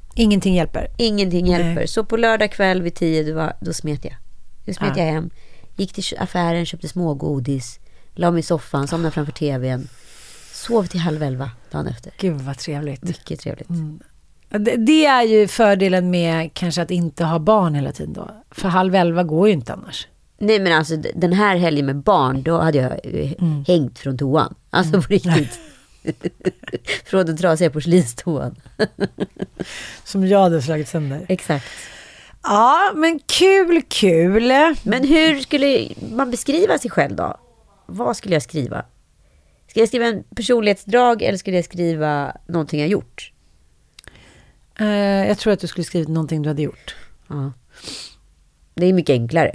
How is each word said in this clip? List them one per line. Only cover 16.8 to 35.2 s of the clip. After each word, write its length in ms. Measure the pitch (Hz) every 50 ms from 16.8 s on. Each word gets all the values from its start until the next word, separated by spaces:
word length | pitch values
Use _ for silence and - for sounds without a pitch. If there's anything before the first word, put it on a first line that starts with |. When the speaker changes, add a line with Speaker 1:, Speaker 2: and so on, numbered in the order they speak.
Speaker 1:
att 100 | 170 165
inte 320 | 180 175 175 160 - - 170
ha 140 | 156 165 165
barn 360 | 151 190 220 214 185 165 147
hela 160 | 143 135 139
tiden 220 | 139 - 156 151 156
då. 180 | - - - 214 214 - _
För 160 | - - - 190
halv 280 | 170 185 185 190 180
elva 280 | 190 175 170 165 175 180
går 240 | 156 156 160 196 214
ju 60 | 196
inte 200 | 143 117 - -
annars. 340 | - - - - - - - _ _ _ _ _ _
Speaker 2:
Nej, 200 | 208 208 220 208
men 140 | 190 180 165
alltså, 220 | 156 160 156 165
d-, 160 | 156 147 - -
den 180 | - 175 170 175
här 220 | 196 214 208 190
helgen 300 | 175 180 165 151 143 139
med 100 | 139 135
barn, 480 | 143 135 - 202 165 135 127 131 135 131
då 160 | 156 170 165
hade 180 | 165 160 151 139
jag, 140 | 127 127 - - -
eh, 280 | - 170 156 147 139 156 -
Speaker 1:
Mm. 240 | 180 165 151 143 143 -
Speaker 2:
hängt 320 | 180 165 143 117 - -
från 180 | - 139 131 123
toan. 380 | 143 135 135 156 123 - - - _ _
Alltså, 200 | - - - 156 160
Speaker 1:
Mm. 80 | 190 -
Speaker 2:
på 40 | - 202
riktigt. 460 | 185 - 175 165 156 143 117 - - - - - - _ _ _ _ -
<laughs> 1000 | - - - - 160 - _ - 185 - _ - - - 117 - - - - -
Från 200 | - - 190 185
den 120 | 165 160 156
trasiga 320 | 185 180 160 156 175 156
porslinstoan. 840 | 131 156 127 165 170 185 170 117 - - - 180 156 135 - 123 - - - - - -
<laughs> 1300 | 214 196 - - - - - - 202 - _ - 190 - _ - - - - - - - - - -
Speaker 1:
Som 240 | - - 196 190 185
jag 120 | 202 196
hade 220 | 190 180 165 156
slagit 260 | 120 151 160 151 147 -
sönder. 380 | - 165 151 139 135 151 - -
Speaker 2:
Exakt. 360 | 185 180 - - 160 139 - - - - - - - - - - - - - - - - -
Speaker 1:
Ja, 480 | - 208 208 226 254 285 339 392 - -
men 240 | 302 311 330 330 285
kul, 640 | - - - - 349 381 381 392 370 339 339 320 254 -
kul. 640 | - - 214 185 165 160 170 180 196 220 233 247 262 277 302 330 302 - -
Speaker 2:
Men 240 | 214 220 254 269 269
hur 320 | 320 320